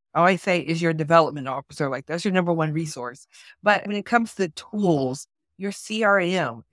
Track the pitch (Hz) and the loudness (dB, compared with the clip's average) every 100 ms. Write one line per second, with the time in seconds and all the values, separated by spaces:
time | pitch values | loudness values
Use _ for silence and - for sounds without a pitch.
0 | _ 156 175 185 - 180 143 165 170 160 | _ 2 2 2 0 0 0 0 0 0
1 | 151 165 156 147 131 135 - - 143 131 | 4 4 4 0 -6 -8 -10 -6 -4 -4
2 | - 170 - 185 175 165 156 151 160 135 | -6 -4 0 0 2 0 0 -2 -6 -8
3 | 120 127 - - - - 202 202 202 208 | -12 -14 -20 -20 -20 -4 0 0 0 -6
4 | 196 240 226 - 185 - - 214 196 151 | 0 0 0 -2 -4 -4 -10 -2 2 2
5 | 131 135 - _ _ _ 196 196 - 220 | 0 -4 -12 _ _ _ -8 -8 -8 0
6 | 214 196 175 185 139 117 - | 4 4 2 0 -2 -6 -14